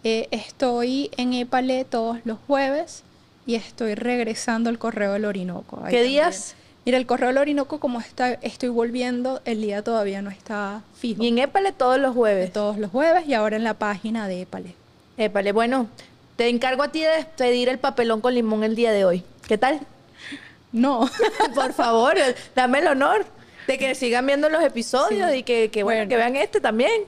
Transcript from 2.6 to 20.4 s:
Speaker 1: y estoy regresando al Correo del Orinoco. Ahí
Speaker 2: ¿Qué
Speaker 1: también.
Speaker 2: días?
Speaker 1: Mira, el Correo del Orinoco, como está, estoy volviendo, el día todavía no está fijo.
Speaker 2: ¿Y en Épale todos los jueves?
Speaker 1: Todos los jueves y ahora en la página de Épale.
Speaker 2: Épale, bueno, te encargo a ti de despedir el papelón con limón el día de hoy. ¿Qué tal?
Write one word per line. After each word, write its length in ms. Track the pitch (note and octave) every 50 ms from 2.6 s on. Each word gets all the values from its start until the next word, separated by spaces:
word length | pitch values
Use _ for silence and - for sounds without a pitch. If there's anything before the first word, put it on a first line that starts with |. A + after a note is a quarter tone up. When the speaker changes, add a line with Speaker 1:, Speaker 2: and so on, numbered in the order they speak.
| C#4 C4+ C#4 D4+ E4+ E4 - - _ - _ - _ _ _ _ _
Speaker 1:
y 120 | B3 A#3
estoy 380 | A3+ - - - - A#3+ A3 G#3
regresando 760 | G#3 A3+ A#3+ B3 B3 A#3 A3+ A3 - - - A3+ A3+ A#3 A#3
al 80 | A#3 A#3
Correo 340 | - A#3 A3+ A3 G#3 G3
del 140 | G3 G3+ G#3+
Orinoco. 540 | G#3 G3+ G3 F3+ F3+ F3 - - - - - -
Ahí 60 | -
Speaker 2:
¿Qué 60 | B3 A#3+
Speaker 1:
también. 100 | A#3+ B3+
Speaker 2:
días? 460 | C4+ C#4+ D#4 F4 E4+ - - - - - - - - _ _
Speaker 1:
Mira, 100 | B3 B3
el 80 | B3+ B3+
Correo 240 | - A#3+ B3+ B3 B3
del 80 | C4
Orinoco, 420 | C4+ C#4+ D4 D4 C#4+ C4+ C4+ D#4 D4
como 220 | - C#4 A#3+ A#3
está, 320 | A3+ - - - B3+ B3+ B3 -
estoy 300 | - A#3+ - - C4 B3
volviendo, 720 | A#3 A#3 A#3 A#3+ A#3 B3+ B3 B3 B3 B3 B3 B3+ C4 - -
el 160 | A#3+ A#3 G#3+
día 240 | A3 G#3 G3+ G#3 G#3
todavía 380 | A#3 A#3 A3+ G3+ G3 G3 G3
no 80 | G3+ G3
está 500 | F#3+ - - - A3 G#3 G#3 G3 G3+ G#3+ - - - -
fijo. 240 | - A#3+ G#3 G3+
Speaker 2:
¿Y 60 | A3+ A#3+
en 100 | A#3 A#3+
Épale 340 | C4+ C4+ - G4 G4 G4
todos 280 | - - C4 B3 B3+ C4+
los 140 | C#4 B3+ A#3+
jueves? 360 | B3 A#3 G#3+ G3+ F#3 F#3 F#3 -
Speaker 1:
Todos 240 | G#3 G#3 G#3 G#3 G3+
los 120 | G#3 F#3+
jueves 380 | F3 B3+ D4+ E4 E4 F#4 E4 D4
y 60 | C4
ahora 220 | A3 G#3+ G#3+ G#3+
en 80 | A3 A#3
la 100 | A3+ G#3+
página 520 | - G#3+ G#3 G#3 F3+ - A3 A3+ A3+ G#3 F#3+
de 140 | F#3 F3+
Épale. 320 | F#3 - - F#3 - F3 - - _ _ _ _ _ _ _ -
Speaker 2:
Épale, 340 | A3 G#3 G3+ G3+ G3 G3+
bueno, 360 | G3+ A3 A3+ A#3+ C4 C4+ A#3+ G#3 - - - - - _ _ _ -
te 120 | - A#3 A#3+
encargo 340 | A#3+ A#3 B3 B3+ C4 B3
a 80 | D4 -
ti 100 | - D#4+
de 80 | D#4+ D#4+
despedir 600 | D#4+ D#4+ D#4 D#4+ - - B3+ B3 B3 B3 B3 B3
el 100 | C4 B3+
papelón 440 | - C#4 - B3 A#3+ A#3 A3+ A3
con 100 | G#3+ B3 B3+
limón 300 | A#3+ A#3 A3 A3 G#3+ G#3+
el 100 | A3 A3+
día 160 | A3 A#3 A3+
de 120 | G#3+ G3+ G3
hoy. 180 | F#3 F3 F#3 F3 - - - -
¿Qué 120 | - A3 G#3
tal? 220 | B3+ C4 D#4 D4 C#4+ - - - - - - - - - C#4+ C4+